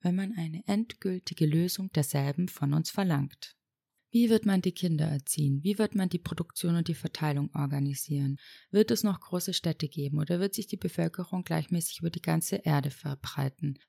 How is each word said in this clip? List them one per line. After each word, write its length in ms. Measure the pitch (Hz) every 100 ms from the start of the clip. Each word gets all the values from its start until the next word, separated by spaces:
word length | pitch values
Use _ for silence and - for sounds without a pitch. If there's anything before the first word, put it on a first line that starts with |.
wenn 140 | 180
man 180 | 180 196
eine 320 | 196 165 165 -
endgültige 800 | 202 226 - 190 185 - -
Lösung 460 | 156 160 180 - 190
derselben 560 | 151 139 143 139 143 180
von 240 | - 143
uns 180 | 151 165
verlangt. 680 | - 190 143 135 - - - _ _ _ _ _
Wie 200 | 233 233
wird 160 | 220 208
man 160 | 190
die 100 | 180
Kinder 320 | - 180 156
erziehen? 580 | 156 143 - - 143 139
Wie 160 | 170 208
wird 160 | 208
man 140 | 196 185
die 100 | 175
Produktion 580 | - - - - 170 170
und 120 | 165
die 60 |
Verteilung 560 | 160 - - 151 143 143
organisieren? 840 | 151 143 143 139 139 - 143 139 139 - - _
Wird 200 | 202 226
es 140 | 226
noch 160 | 214 185
große 320 | - 180 185
Städte 340 | 180 165 156 147
geben 320 | - 143 147
oder 220 | 151 175
wird 140 | 196
sich 120 | - 202
die 120 | 196
Bevölkerung 680 | 175 - 165 - 180 185
gleichmäßig 540 | - 160 - 170 - -
über 80 | 165
die 140 | -
ganze 340 | - 165 - -
Erde 340 | 160 147 139
verbreiten? 880 | - 147 139 - - 139 - 147 135